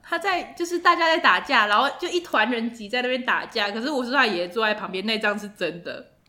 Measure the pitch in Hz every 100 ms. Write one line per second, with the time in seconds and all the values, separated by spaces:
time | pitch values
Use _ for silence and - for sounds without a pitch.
0 | - 339 392 349 - - 349 349 349 339
1 | 330 330 269 185 185 254 208 208 262 -
2 | 349 349 339 226 220 233 233 226 202 247
3 | 247 254 247 170 - 240 202 220 254 277
4 | 240 277 240 175 175 220 220 208 196 185
5 | 208 220 214 208 208 - 175 170 160 -
6 | - _